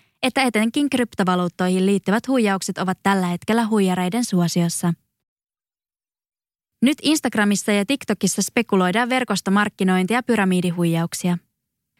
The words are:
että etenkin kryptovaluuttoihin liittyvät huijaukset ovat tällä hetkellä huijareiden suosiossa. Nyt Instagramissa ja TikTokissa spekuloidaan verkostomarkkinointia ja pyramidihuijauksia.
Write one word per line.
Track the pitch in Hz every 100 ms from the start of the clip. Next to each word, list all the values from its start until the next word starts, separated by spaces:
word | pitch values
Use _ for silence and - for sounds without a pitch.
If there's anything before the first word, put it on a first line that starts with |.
| _ _
että | 262 277
etenkin | 262 214 226 294 285
kryptovaluuttoihin | 247 240 - 175 180 175 - 185 185 190
liittyvät | 196 - 220 -
huijaukset | 262 208 190 - 185
ovat | 190 185
tällä | 196 196 180
hetkellä | 175 - 226 220
huijareiden | 220 190 180 180 226
suosiossa. | 240 180 170 180 170 - 175 170 _ _ _ _ _ _ _ _ _ _ _ _ _ _ _ _ _ _
Nyt | 254 302
Instagramissa | 269 311 247 220 202 202 -
ja | 202 196
TikTokissa | 277 - 202 185 -
spekuloidaan | 190 - 220 196 180 208 240
verkostomarkkinointia | 254 247 196 - 202 208 - 185 185 185 233
ja |
pyramidihuijauksia. | 247 220 190 180 180 175 170 165 170 - 175 175 - _ _ _ _ _